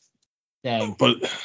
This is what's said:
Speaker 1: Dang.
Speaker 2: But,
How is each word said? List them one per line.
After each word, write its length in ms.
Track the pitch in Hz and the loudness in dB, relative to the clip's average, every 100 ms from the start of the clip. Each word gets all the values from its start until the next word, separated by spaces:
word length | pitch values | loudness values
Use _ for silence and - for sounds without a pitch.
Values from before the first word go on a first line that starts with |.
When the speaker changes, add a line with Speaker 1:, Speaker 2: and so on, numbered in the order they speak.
| _ _ _ _ _ _ | _ _ _ _ _ _
Speaker 1:
Dang. 320 | 127 117 107 98 | -4 -2 -2 2
Speaker 2:
But, 320 | 123 117 - - | 2 2 -2 -8